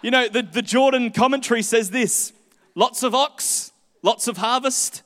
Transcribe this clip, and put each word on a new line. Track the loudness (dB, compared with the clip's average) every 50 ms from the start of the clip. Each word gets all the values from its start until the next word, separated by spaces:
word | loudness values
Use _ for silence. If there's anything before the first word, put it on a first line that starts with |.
You | 0 2
know, | 2 2 2 2
the, | 0 -2
the | -2 -2 -4 -6
Jordan | -4 0 2 4 4 4 4 2 -2 -2
commentary | 0 2 2 2 2 0 0 -2 -2 0
says | 0 0 0 0 0 0
this, | -2 -2 0 0 0 -4 -4 -6 _ _ _ _ _ _ _ _ _
"Lots | 0 0 0 2 -2
of | -2 0 2
ox, | 0 0 0 _ -8 -4 -4 -4 -4 -6 -8 _ _ _ _ _ _
lots | 0 0 0 0 -4 -6
of | -4
harvest | -4 -2 -2 -2 0 0 -2 -2 -2 -4 -6 -8 -12 _